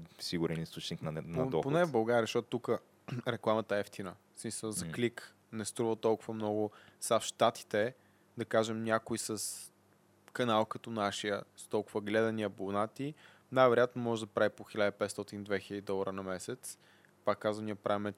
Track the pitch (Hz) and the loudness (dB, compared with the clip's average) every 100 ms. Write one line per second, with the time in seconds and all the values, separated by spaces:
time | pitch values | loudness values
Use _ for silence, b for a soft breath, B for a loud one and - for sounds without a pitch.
0 | 82 - - 87 82 82 82 - - 85 | -8 -12 -6 -2 -2 -2 -6 -10 -10 -8
1 | 80 78 80 82 156 156 131 160 175 120 | -6 -6 -4 -2 0 0 2 2 2 2
2 | 110 120 110 120 113 120 - 110 - _ | 2 2 2 0 -2 -4 -2 -4 -6 _
3 | - 123 127 117 113 110 107 104 101 - | -10 -6 -4 -2 2 2 2 -2 -2 -8
4 | 95 - _ - 117 - 110 98 85 101 | -10 -12 _ -12 -8 -6 -6 -6 -6 0
5 | 120 - - - _ 110 101 - 117 110 | 0 -2 -14 -20 _ -8 -6 -2 0 2
6 | 113 110 - 110 107 107 107 B B B | 2 2 -2 -4 -2 0 -2 B B B
7 | - 110 - - 117 - - 107 113 - | 0 2 2 4 4 4 -2 0 0 -2
8 | b b b - 113 113 110 110 113 110 | b b b -10 0 2 2 0 0 0
9 | - 113 - 107 - - - _ _ _ | 0 -4 -4 -6 -6 -8 -14 _ _ _
10 | _ _ - - 123 110 110 - - 113 | _ _ -10 -2 4 4 2 -2 -6 0
11 | 101 - 104 101 - - - 110 104 107 | 0 0 -2 -2 -4 -18 -4 -2 -2 -4
12 | 104 110 113 110 104 101 98 101 110 - | 2 4 4 2 -2 -4 -2 0 0 -4
13 | 139 151 B B _ 131 127 117 123 127 | -8 -10 B B _ 6 8 8 4 2
14 | 117 113 107 - 107 - 104 107 101 - | -2 -2 -2 2 2 0 -6 0 0 0
15 | 101 - 101 104 101 98 - 101 101 95 | -4 -4 -8 -8 -2 -4 -2 -6 -4 -2
16 | 95 95 95 90 - 127 - - b b | -2 -4 -6 -6 -6 -8 -12 -16 b b
17 | b _ - 101 107 104 107 101 104 101 | b _ -2 0 0 -2 -4 -4 0 0
18 | 104 | -2